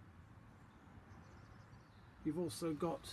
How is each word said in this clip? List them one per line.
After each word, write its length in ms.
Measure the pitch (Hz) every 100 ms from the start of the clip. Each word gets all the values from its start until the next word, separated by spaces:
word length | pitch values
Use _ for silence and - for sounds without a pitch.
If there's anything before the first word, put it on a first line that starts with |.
| - - - - - - - - - - - - - - - - - - - - - -
You've 140 | 156 156
also 340 | 165 - 165
got 280 | 147 170 - -